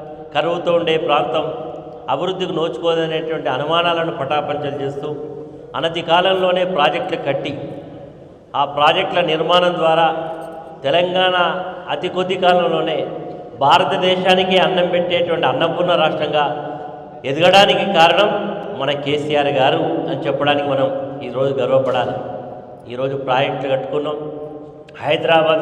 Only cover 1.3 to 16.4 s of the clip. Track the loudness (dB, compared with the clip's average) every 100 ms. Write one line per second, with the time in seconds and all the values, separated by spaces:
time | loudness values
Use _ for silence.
1.3 | 0 -2 -6 -8 -10 -14 -14 -4 -2 -2
2.3 | -4 -4 -2 -2 -2 0 0 0 -2 -4
3.3 | -4 -2 -2 0 2 2 0 -2 -4 -2
4.3 | -2 -2 -4 -4 -4 -6 -6 -8 -8 -10
5.3 | -12 -14 -16 -10 -4 -2 -2 2 4 4
6.3 | 2 2 2 0 2 2 2 -2 -4 -2
7.3 | -2 -4 -6 -10 -12 -14 -16 -18 -20 -20
8.3 | -20 -8 -2 0 4 4 4 2 0 0
9.3 | 0 4 4 4 2 4 4 4 2 -6
10.3 | -8 -10 -12 -16 -6 0 2 2 2 2
11.3 | 4 2 0 -6 -10 -6 -4 -4 -2 -2
12.3 | 2 4 4 4 0 0 -2 -4 -6 -10
13.3 | -12 -14 0 4 4 2 0 2 2 4
14.3 | 2 4 4 4 2 2 0 0 0 0
15.3 | 0 0 0 0 0 0 2 2 0 -2
16.3 | 0